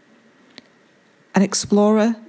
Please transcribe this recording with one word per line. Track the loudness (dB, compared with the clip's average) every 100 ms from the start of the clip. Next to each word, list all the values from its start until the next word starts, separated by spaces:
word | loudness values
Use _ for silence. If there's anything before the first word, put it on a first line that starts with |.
| _ _ _ _ _ -20 -20 _ _ _ _ _ _
An | -2
explorer | 0 -2 -2 0 2 2 0 -4